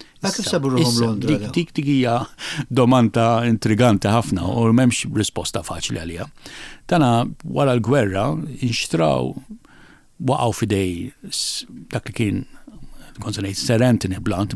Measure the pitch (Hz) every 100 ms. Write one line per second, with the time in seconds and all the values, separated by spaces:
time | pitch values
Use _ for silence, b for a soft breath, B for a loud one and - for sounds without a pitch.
0 | B B 196 - 196 175 139 127 123 117
1 | 117 107 131 147 107 170 165 - 143 139
2 | 123 117 135 B B 156 135 123 123 127
3 | 113 120 113 113 120 113 110 107 123 101
4 | - 117 - 95 87 120 113 113 120 117
5 | 113 113 101 - - - - 82 - 110
6 | 82 82 - B B B B B - 175
7 | 131 117 120 - - 139 143 123 107 139
8 | 104 95 117 156 160 123 120 110 - 160
9 | 160 131 127 - - 214 b b b b
10 | b - 127 - 120 104 110 101 92 85
11 | - - - - - - - - - 123
12 | - 110 107 98 - - - - B B
13 | B - - 107 98 98 - 113 127 113
14 | 92 92 - 90 101